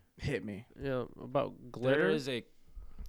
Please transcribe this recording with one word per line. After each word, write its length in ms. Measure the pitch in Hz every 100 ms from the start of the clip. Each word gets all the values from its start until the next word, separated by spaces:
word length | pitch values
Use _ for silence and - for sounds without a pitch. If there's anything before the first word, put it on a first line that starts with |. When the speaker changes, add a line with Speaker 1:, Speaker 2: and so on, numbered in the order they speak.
| - -
Speaker 1:
Hit 280 | 135 127 104
me. 200 | 98 - -
Speaker 2:
Yeah, 240 | 139 127 120 -
about 320 | 123 139 107 - 127
glitter? 300 | 117 123 143
Speaker 3:
There 80 | 160
is 200 | 156 135
a, 140 | 123 - - - - - -